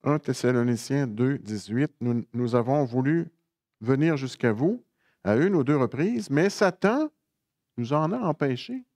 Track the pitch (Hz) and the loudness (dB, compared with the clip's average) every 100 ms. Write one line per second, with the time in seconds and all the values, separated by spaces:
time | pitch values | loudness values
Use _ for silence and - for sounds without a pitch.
0 | - 147 - 127 123 127 120 113 - 139 | 0 -2 -2 -2 2 2 2 -2 -2 -4
1 | 131 107 127 139 104 107 95 117 151 _ | -2 -2 -2 -2 -6 -10 -4 -2 -2 _
2 | 120 120 - 117 123 123 117 143 135 120 | -2 -2 -4 -4 0 0 2 0 0 0
3 | 131 165 165 _ _ _ _ _ 110 135 | 0 0 -2 _ _ _ _ _ 0 2
4 | 160 147 131 - 123 107 156 247 _ _ | 2 0 -4 0 0 2 0 -2 _ _
5 | _ _ 95 110 175 185 123 147 120 120 | _ _ 0 2 4 2 2 2 0 0
6 | 180 240 202 143 190 - 196 175 196 254 | -2 -2 -2 0 0 2 0 2 0 2
7 | 302 _ _ _ _ _ _ - 120 147 | -2 _ _ _ _ _ _ -8 -2 0
8 | 156 233 202 151 139 123 - 254 247 | 0 -2 -2 -2 -2 -2 -6 -12 -12